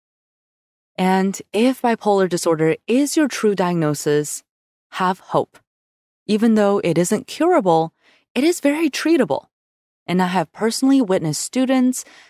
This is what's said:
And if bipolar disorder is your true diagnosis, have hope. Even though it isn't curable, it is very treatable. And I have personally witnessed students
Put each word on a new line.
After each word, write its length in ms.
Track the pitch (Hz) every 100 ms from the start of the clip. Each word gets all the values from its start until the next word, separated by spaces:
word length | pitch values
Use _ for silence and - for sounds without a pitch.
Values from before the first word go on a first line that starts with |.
| _ _ _ _ _ _ _ _ _ -
And 460 | 185 190 190 190 -
if 280 | 196 247 262
bipolar 480 | 247 226 214 196 190
disorder 460 | 170 - 160 160 156 -
is 320 | 240 285 -
your 100 | 294
true 280 | - 214 190
diagnosis, 880 | 180 175 151 147 - 147 147 - - _ _ _ _
have 280 | - 185 190
hope. 380 | - 156 - - _ _ _ _ _ _ -
Even 260 | 214 233
though 280 | 220 202 202
it 160 | 175 165
isn't 260 | 175 214 -
curable, 680 | - 320 349 185 160 160 - _ _ _ -
it 80 |
is 160 | 294 349
very 320 | 285 294 330
treatable. 560 | - 311 330 214 135 - _ _ _ _ _ -
And 120 | 180
I 60 | 180
have 260 | 185 156
personally 480 | - 220 226 262 269
witnessed 400 | 220 185 160 151
students 640 | - 254 262 262 254 254 - - -